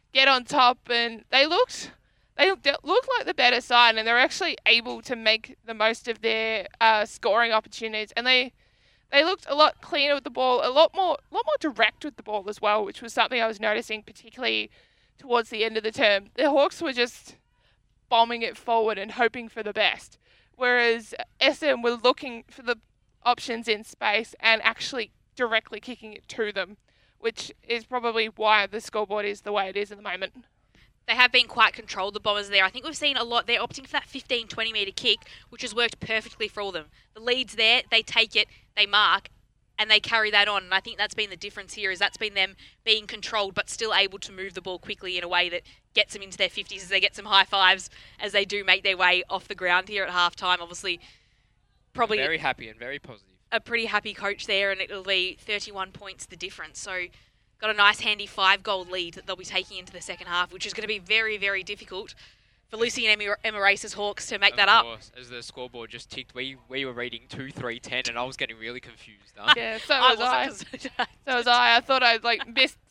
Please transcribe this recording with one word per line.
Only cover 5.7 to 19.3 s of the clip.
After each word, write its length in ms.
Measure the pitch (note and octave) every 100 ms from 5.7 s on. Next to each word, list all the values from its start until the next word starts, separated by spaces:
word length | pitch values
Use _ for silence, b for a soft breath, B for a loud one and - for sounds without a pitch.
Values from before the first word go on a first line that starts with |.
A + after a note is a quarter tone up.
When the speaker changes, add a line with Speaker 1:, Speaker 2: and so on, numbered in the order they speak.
Speaker 1:
most 340 | A3 A3 A#3 B3
of 120 | A3
their, 460 | A3 A3 A3 A3 F3+ -
uh, 260 | A3+ G#3+ A3
scoring 460 | - A#3 G#3+ A#3
opportunities. 600 | A3 A3 - A3+ G#3+ G#3+ -
And 100 | B3
they, 260 | B3+ B3+ _ _ _ _ _ -
they 140 | C#4
looked 220 | D#4+ F#4+ -
a 60 |
lot 260 | C#4+ D4+ -
cleaner 340 | - D#4 C#4+
with 100 | C#4+
the 60 | C#4
ball, 300 | A#3+ B3+ B3
a 60 | B3
lot 240 | C4 E4
more, 220 | F4 F#4 - _
lot 160 | F#4+ C5+
more 100 | D5
direct 440 | D#4 A#3 A3 -
with 120 | G3+ -
the 60 |
ball 220 | - G#3 F#3+
as 120 | G#3
well, 240 | G#3+ G#3+
which 160 | G3+ -
was 140 | A#3
something 260 | B3+ A3 B3+
I 60 | A3+
was 140 | G#3
noticing 420 | G#3+ A3 A#3 A3
particularly 680 | - - A3+ B3 A#3 A3 G#3+ b b b b _
towards 320 | C4+ A#3+ A3+
the 160 | A3
end 120 | A3 A3
of 60 |
the 100 | G#3+
term. 340 | B3 A3 G3+ G3+
The 160 | - C#4+
Hawks 320 | C#4 D#4 -
were 100 | A#3+
just 440 | B3 A#3+ - - - _ _ _ _ _ _ -
bombing 340 | A#3 A#3 A#3
it 140 | A3 -
forward 420 | - A3+ A3 G3+
and 140 | G#3+
hoping 360 | A3 A3+